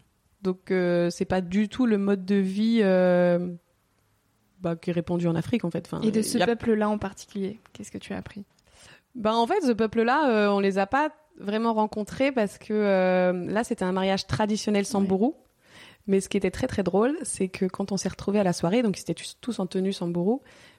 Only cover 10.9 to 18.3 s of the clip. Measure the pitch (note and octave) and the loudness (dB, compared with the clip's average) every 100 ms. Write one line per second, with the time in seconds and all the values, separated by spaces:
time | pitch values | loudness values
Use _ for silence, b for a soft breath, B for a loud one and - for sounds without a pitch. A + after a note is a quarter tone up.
10.9 | C4+ D4+ - _ - G3 G#3+ A#3 A3 G#3+ | 0 -2 -6 _ -12 -6 -2 0 0 -2
11.9 | G#3+ G3+ - C4+ C4 G3+ - - G#3+ G#3 | -4 -6 0 0 2 -2 -4 -4 0 2
12.9 | F#3+ F#3 F#3 F3+ F3+ D#3+ G3+ A#3 A3+ F#3 | 4 4 4 2 0 -2 -2 -2 -2 -2
13.9 | F#3+ F#3+ F#3+ - - G#3+ G#3+ - G#3 G3+ | 0 0 0 -2 -2 0 0 0 0 0
14.9 | G3+ G3 F#3+ A#3+ - _ B B B B | 0 2 2 0 -2 _ B B B B
15.9 | B - G3 F#3+ G3+ F#3 - B3+ - F3+ | B 0 0 0 -2 -2 -2 -4 -2 0
16.9 | F#3+ A#3+ D#4+ C#4 - F#3+ - F#3 - G3+ | 2 2 -2 -6 -4 -6 -2 -4 -4 -6
17.9 | G3 F#3+ - - | -4 -6 -6 -2